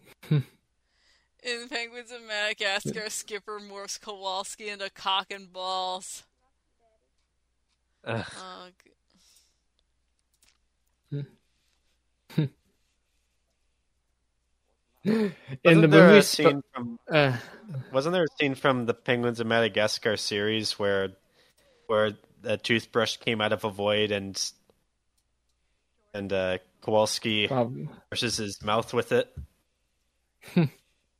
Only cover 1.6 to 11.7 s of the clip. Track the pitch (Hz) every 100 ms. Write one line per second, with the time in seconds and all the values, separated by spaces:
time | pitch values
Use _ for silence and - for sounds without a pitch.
1.6 | 240 262 233 240 233 240 226 208 208 214
2.6 | 208 196 - 214 214 - - 208 202 208
3.6 | 208 196 196 - - 202 190 190 202 -
4.6 | 214 202 196 - 196 190 196 196 190 185
5.6 | 185 185 185 185 190 - - _ _ _
6.6 | _ _ 226 _ _ _ _ _ _ _
7.6 | _ _ _ _ - 117 90 - 185 185
8.6 | 180 185 _ _ _ 185 _ _ _ _
9.6 | _ _ _ _ _ _ _ _ _ _
10.6 | _ _ _ _ - 143 139 _ _ _
11.6 | _